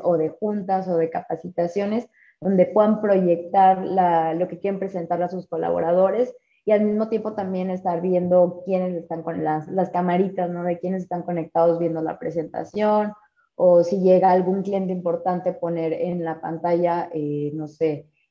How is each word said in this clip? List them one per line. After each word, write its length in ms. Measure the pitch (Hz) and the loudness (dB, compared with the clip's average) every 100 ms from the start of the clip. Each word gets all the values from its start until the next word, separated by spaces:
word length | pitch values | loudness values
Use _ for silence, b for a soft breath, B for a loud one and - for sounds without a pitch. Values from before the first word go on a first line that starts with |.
o 140 | - 170 | 0 2
de 140 | 156 | 0
juntas, 580 | - 214 208 190 190 185 | -2 -4 -4 -2 -2 0
o 80 | 165 | 0
de 140 | 165 | 0
capacitaciones, 1000 | 170 - 170 180 175 170 196 202 220 - b b b | -4 -8 -10 -8 -4 -4 -2 -2 -4 -6 b b b
donde 260 | 180 190 180 | 0 4 4
puedan 340 | 214 214 214 | 6 4 4
proyectar 840 | 214 190 180 170 - 196 190 190 | 2 4 4 2 2 4 6 6
la, 500 | 190 190 180 165 160 | 2 2 4 4 2
lo 140 | 165 175 | 0 -4
que 100 | 175 | -4
quieren 220 | 202 196 | -4 -4
presentar 420 | 190 185 170 175 | -4 -6 -4 -2
a 60 | 175 | -2
sus 180 | 185 180 | -6 -8
colaboradores, 880 | 165 165 170 165 180 190 208 247 - b b | -4 -2 0 2 4 4 2 -2 -4 b b
y 80 | - | 0
al 80 | 208 | 2
mismo 280 | 214 208 220 | 2 0 -2
tiempo 260 | 220 214 | -2 -4
también 360 | 214 190 185 185 | -6 -4 -4 -4
estar 300 | 185 185 170 | -4 -2 -2
viendo 640 | 185 180 180 180 175 175 | 0 0 4 4 4 0
quiénes 300 | 196 185 185 | -4 -2 -2
están 280 | 175 170 165 | -6 -8 -8
con 220 | 165 165 | -6 -4
las, 240 | 156 156 151 | -2 -4 -4
las 220 | 185 180 | -2 -2
camaritas, 600 | 180 180 180 190 190 175 | 0 0 2 0 -2 -4
¿no? 140 | 175 | -4
De 160 | 175 175 | -4 -4
quiénes 220 | 185 190 | -4 -6
están 200 | 180 175 | -6 -8
conectados 560 | 175 175 160 165 170 170 | -4 -6 -4 2 2 2
viendo 240 | 170 160 | 0 -2
la 160 | 160 160 | -4 -6
presentación, 960 | 165 160 156 - 165 208 214 214 208 - b b b | -6 -6 -6 -8 -8 -2 0 2 0 -8 b b b
o 300 | - 180 175 | 0 6 6
si 160 | 170 196 | 4 2
llega 320 | 185 185 185 | 4 6 6
algún 300 | 185 180 196 | 4 2 -2
cliente 300 | 190 196 190 | -2 -4 -4
importante, 600 | 180 175 170 180 180 180 | -4 -4 -4 -2 -2 -4
poner 400 | 175 170 165 165 | -4 -4 -2 -4
en 320 | 165 175 175 | -2 -4 -4
la 160 | 165 160 | -6 -6
pantalla, 680 | 170 165 175 170 175 170 - | -8 -6 -2 0 2 0 -4
eh, 400 | 160 147 147 147 | -6 -4 -4 -4
no 140 | 151 151 | -6 -10
sé, 400 | - 160 147 - _ _ | -4 -2 -2 -10 _ _